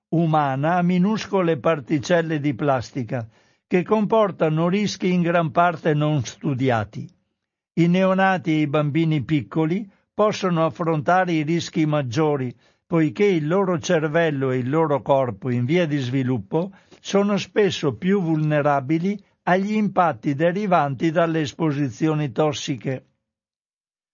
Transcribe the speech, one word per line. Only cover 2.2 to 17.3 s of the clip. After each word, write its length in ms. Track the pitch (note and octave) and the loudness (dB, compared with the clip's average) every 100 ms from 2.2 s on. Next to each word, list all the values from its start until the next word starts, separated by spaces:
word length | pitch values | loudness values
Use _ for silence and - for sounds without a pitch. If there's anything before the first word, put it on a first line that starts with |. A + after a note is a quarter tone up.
| D#3+ D#3 | 0 -2
di 120 | C#3+ | -4
plastica, 720 | A2+ D3 C3 - C#3+ A2+ B2+ A2+ _ _ _ _ | -2 0 0 -2 -8 -6 -8 -8 _ _ _ _
che 160 | F#3 | -2
comportano 840 | F3 G#3+ G#3 A3 G3+ C#3 D#3+ D#3 F3 | 2 0 2 2 2 0 0 2 0
rischi 460 | G3 G3+ - F#3+ | 0 -2 -2 0
in 80 | F3+ | 2
gran 300 | E3+ E3+ D#3+ | 2 0 0
parte 420 | E3+ F3 D#3 F3 | 2 2 0 0
non 320 | D3 D3+ D3+ A2+ | 0 0 0 -4
studiati. 840 | - D#3+ C3 C3 A2+ G#2 - - _ _ _ _ _ _ - | -6 -4 -2 0 0 -2 -10 -16 _ _ _ _ _ _ 0
I 120 | E3+ | 2
neonati 640 | F3+ F#3+ F#3+ F#3+ F#3 D3 | 4 2 2 2 0 0
e 80 | D#3 | 0
i 80 | D3 | 0
bambini 560 | D3+ D3 C#3+ E3 D#3 | 0 0 0 0 0
piccoli 680 | A#2 D3+ A2 D#3+ D#3+ F#3 - _ _ | 0 -2 -2 -2 0 -2 -6 _ _
possono 520 | - G#3 - F#3+ E3+ D#3+ | 0 0 0 -2 0 0
affrontare 680 | - E3 D#3+ D#3 F3+ F3+ | -2 -2 0 2 2 2
i 120 | D#3+ | 0
rischi 420 | D3+ E3+ - F3+ D#3 | 0 -2 -2 -2 0
maggiori, 680 | D3+ C3 A2+ D#3 D3 B2+ - _ _ _ | 0 -2 0 0 0 -4 -10 _ _ _
poiché 380 | E3+ D3+ - | 0 0 2
il 240 | G#3 F3 D3 | 2 2 0
loro 320 | F#3 F#3+ F3 | 0 0 -2
cervello 720 | - F3 D#3 D#3 E3 C#3 C3 | 0 0 0 0 0 0 -2
e 60 | B2+ | -2
il 120 | B2 | -2
loro 320 | D#3 D#3+ C#3 | 0 0 -2
corpo 480 | - C#3 B2+ G2 C3+ | 2 2 2 -4 -4
in 140 | B2 | -2
via 220 | B2 F3 E3 | 0 0 0
di 140 | C#3+ | -2
sviluppo 720 | B2 C3+ B2+ B2+ F#2+ D#3+ G3 - _ - | -2 -2 -2 -4 -2 -4 -4 -10 _ -20
sono 380 | - G3 G3+ | -2 0 2